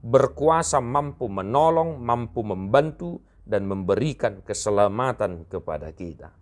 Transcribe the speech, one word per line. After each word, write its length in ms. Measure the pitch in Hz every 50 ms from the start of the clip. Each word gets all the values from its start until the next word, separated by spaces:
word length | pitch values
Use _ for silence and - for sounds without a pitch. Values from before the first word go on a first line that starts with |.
berkuasa, 800 | - 117 117 131 139 127 - - 139 156 160 165 165 - - 143
mampu 480 | 123 117 127 143 143 143 139 - 127 110
menolong, 720 | 98 95 95 98 117 139 156 165 165 165 165 165 160 135
mampu 400 | 120 117 120 120 120 110 - 123
membantu, 800 | 113 107 98 92 95 98 107 135 151 156 151 - 180 175 175 - _ _ _ _ -
dan 240 | - 104 101 98 98
memberikan 720 | 98 98 95 90 98 98 120 - 131 - - 110 98 95
keselamatan 1040 | - - 104 - - 107 104 101 104 101 98 113 127 131 123 - 110 95 90 85 82
kepada 480 | - - 90 - - 80 76 76 78 78
kita. 400 | _ 92 87 78 - - 82 _ _